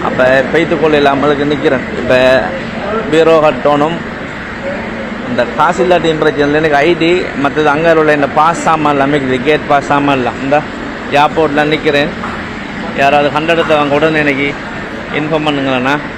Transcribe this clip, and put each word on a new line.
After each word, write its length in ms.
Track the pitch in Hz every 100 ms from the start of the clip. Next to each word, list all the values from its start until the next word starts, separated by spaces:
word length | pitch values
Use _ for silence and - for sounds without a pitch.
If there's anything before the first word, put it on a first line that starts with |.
அப்போ 400 | - 113 127 135 127
பெய்த்துக்குள்ள 400 | 151 170 165 156
இல்லாமலுக்கு 520 | 147 143 139 143 143 143
நிற்கிறேன். 340 | 147 151 131 117 101
இப்போ 460 | - 127 127 131 92 - - - - 220 214
பீரோ 280 | 156 160 160
கட்டணும். 560 | 151 131 143 147 151 170 - - - - - - 554 571 - - - - -
இந்த 160 | 120 117 117
காசு 260 | 156 180
இல்லாட்டியும் 340 | 180 175 160 156
பிரச்சனை 220 | 156 143
இல்லை. 160 | 143 147
எனக்கு 200 | 160 143
ஐ 220 | 151 170
டி, 240 | 165 180 - -
மற்றது 300 | 143 143 151
அங்கே 240 | 143 165
உள்ள 200 | 160 156
இந்த 140 | 147 139
பாஸ் 420 | 151 160 170 -
சாமான்லாம் 420 | 160 156 143 135
அமைக்குது, 320 | 147 135 127
கேட் 240 | 123 151 -
பாஸ் 240 | 143 131
சாமான்லாம். 520 | 143 143 139 120 110
இந்த 180 | 135 143 147 - - - -
ஏர்போர்ட்டில் 560 | 139 151 165 156 143 151
நிற்கிறேன். 400 | 156 143 143 151 - - - - - - - - -
யாராவது 420 | 139 147 147 147
கண்டெடுத்தவங்க 500 | 160 165 156 151 147
உடனே 300 | 143 156 156
எனக்கு 340 | 147 135 143 143 - - - - -
இன்ஃபார்ம் 340 | - 151 156 151
பண்ணுங்களேண்ணா. 500 | 143 135 131 127 147 -